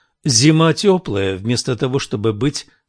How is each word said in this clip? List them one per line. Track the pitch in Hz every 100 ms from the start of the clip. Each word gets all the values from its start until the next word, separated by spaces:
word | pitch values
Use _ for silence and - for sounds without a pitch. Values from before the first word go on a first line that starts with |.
| _ _
Зима | 156 113 147 160 160
тёплая, | 156 208 185 - 101 98 95
вместо | 107 120 - 120
того, | 131 135
чтобы | - 113 110
быть | 104 135 - - _